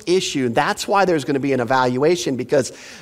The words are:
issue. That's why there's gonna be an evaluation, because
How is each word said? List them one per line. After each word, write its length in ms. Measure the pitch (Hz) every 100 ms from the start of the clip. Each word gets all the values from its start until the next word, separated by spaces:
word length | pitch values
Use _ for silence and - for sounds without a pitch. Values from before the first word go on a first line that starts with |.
| -
issue. 420 | 185 185 143 123
That's 400 | 117 156 208 -
why 160 | 196
there's 200 | 185 160
gonna 160 | 127 139
be 120 | 139
an 80 | 127
evaluation, 760 | 117 131 127 127 151 175 160 123
because 360 | 123 143 117 - - -